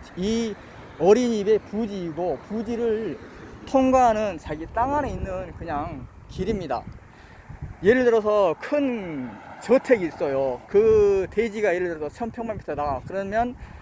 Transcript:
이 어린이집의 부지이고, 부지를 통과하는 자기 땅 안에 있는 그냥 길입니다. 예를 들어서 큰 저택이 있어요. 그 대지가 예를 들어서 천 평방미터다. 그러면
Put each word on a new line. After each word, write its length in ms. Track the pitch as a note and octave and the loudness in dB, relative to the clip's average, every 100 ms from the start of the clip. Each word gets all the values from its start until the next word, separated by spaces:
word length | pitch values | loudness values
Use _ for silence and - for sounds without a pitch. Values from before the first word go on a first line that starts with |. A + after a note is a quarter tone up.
| - E3+ | -6 -6
이 360 | G3 A3+ A3+ G3 - - - - | -2 -2 -2 -6 -14 -20 -18 2
어린이집의 600 | E3+ A3 A#3+ A3 G3 G#3+ | 6 6 4 0 2 2
부지이고, 800 | - G#3 A3+ G3+ E3+ D#3 F3+ C3 - | 0 -6 -4 -6 -6 -4 -4 -4 -6
부지를 680 | G#3 A3 A#3 A#3 A3 G#3+ C3+ - - - - - | -8 -4 -2 -2 -2 -4 -8 -14 -18 -18 -18 0
통과하는 720 | C4+ C4 C4 B3 G#3+ G#3+ D#3+ | 2 4 6 6 4 -2 -4
자기 280 | - D#3 E3 | -8 -8 -6
땅 200 | A3 C4 | -2 0
안에 160 | D4 C#4 | 0 -2
있는 440 | F3+ F#3 F#3 F3+ D3+ | -4 -6 -6 -8 -10
그냥 480 | E3 D3 E3 C#3+ B2 - - | -6 -6 -6 -10 -14 -18 -14
길입니다. 560 | - F#3 G#3 D#3+ A#2+ - - - - - - - - - - | -6 -4 -2 -2 -4 -6 -16 -20 -20 -20 -20 -20 -14 -14 2
예를 220 | F#3 B3+ | 4 4
들어서 520 | B3 A3+ G#3 G#3 F#3 D3+ | 4 2 4 4 2 0
큰 720 | - D4 C#4 A#3+ F3+ D3 B2 G#2 - - | -2 0 0 -2 -6 -8 -8 -12 -18 -10
저택이 420 | - C4 - A#3 E3 | 2 2 4 2 2
있어요. 560 | - D#3 C3+ C3+ B2 - | -2 -2 0 0 -4 0
그 600 | G3+ A3 A3 G3+ G3 F#3 | 4 6 6 6 4 0
대지가 420 | G#3 A3+ G#3+ G#3 | -2 -2 0 0
예를 140 | F3 F3+ | 0 -2
들어서 260 | D#3+ D3 | -4 -8
천 160 | - A#3 | -6 -8
평방미터다. 720 | A#3+ A3+ G#3 - C#3+ C#3 G#3+ - | -6 -8 -8 -6 -4 -2 -4 -6
그러면 480 | F#3+ G3 A3 A#3+ B3+ - - | -6 -2 -2 -2 -6 -16 -16